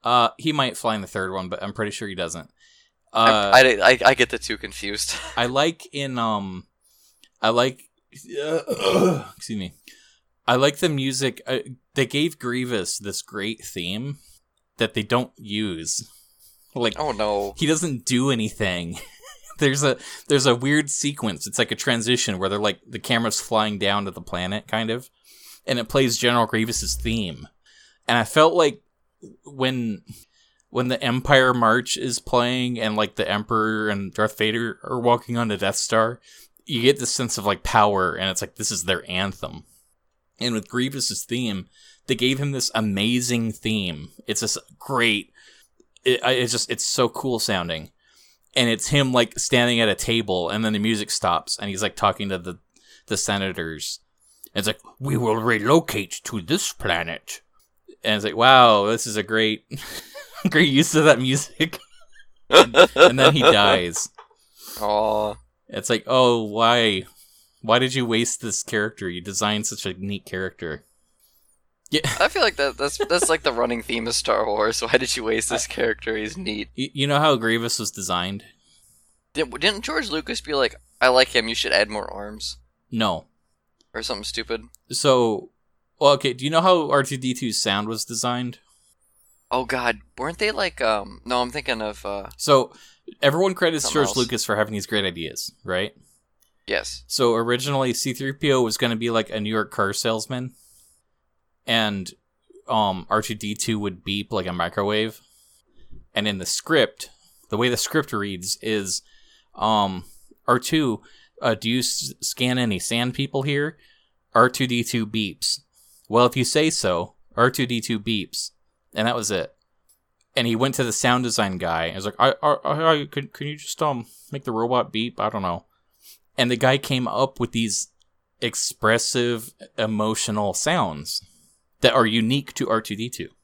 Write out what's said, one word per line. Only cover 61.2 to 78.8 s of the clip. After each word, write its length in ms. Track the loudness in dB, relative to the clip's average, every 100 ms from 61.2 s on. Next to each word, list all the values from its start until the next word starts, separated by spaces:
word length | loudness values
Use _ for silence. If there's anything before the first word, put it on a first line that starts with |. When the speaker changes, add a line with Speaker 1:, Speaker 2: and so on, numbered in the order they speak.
| 4 0 -2 -4 -4 -4
Speaker 1:
<laughs> 640 | -18 -20 -20 -20 -20 _ 8
And, 260 | 8 10 8 6 10
and 240 | 8 8
then 140 | 6
he 80 | 8
dies. 680 | 6 8 6 4 0 -4 -8 -12 -20 _ _ _ -18 -6
Speaker 2:
Aw. 540 | 0 0 2 0 -2 -6 _ _ _
Speaker 1:
It's 220 | -10 -2
like, 160 | -2 0
oh, 360 | 4 4 4
why? 600 | 0 2 4 4 2 0 -6 _ _ _ _ _
Why 160 | 2 2
did 160 | 4
you 120 | 0 0
waste 340 | 0 0 -4
this 220 | -6 -6
character? 440 | -4 -2 -2 -4 -8
You 120 | -8
designed 460 | -8 -4 -2 -2 -4
such 180 | -6 -8
a 80 |
neat 320 | -8 -8 -8 -8
character. 600 | -8 -8 -8 -10 -10 _ _ _ _ _ _ _ _ _ _ -4
Yeah. 120 | -2 -2 0
Speaker 2:
I 80 | 0
feel 140 | 2
like 160 | 0 0
that, 200 | -4 -2
that's, 200 | -6 -4
that's 320 | 0 0 2
like 140 | 0
the 80 | 0
running 280 | 0 -2 -2
theme 260 | -4 -4 -2
of 60 |
Star 320 | -4 0 0 0
Wars. 360 | 0 0 0
Why 160 | 0 0
did 180 | 0 -4
you 80 |
waste 260 | -2 -2 -2
this 180 | -4 -4
Speaker 1:
I 40 |
Speaker 2:
character? 440 | -2 -2 -2 -6 -6
He's 200 | -6 -8
neat. 300 | -8 -8 -10 -8
Speaker 1:
Y-, 120 | -8
you 140 | -4 0
know 120 | 2
how 180 | 4 2
Grievous 420 | 2 0 0 -4
was 120 | -6
designed? 520 | -8 -4 -2 -2 -6 -12 _ _ _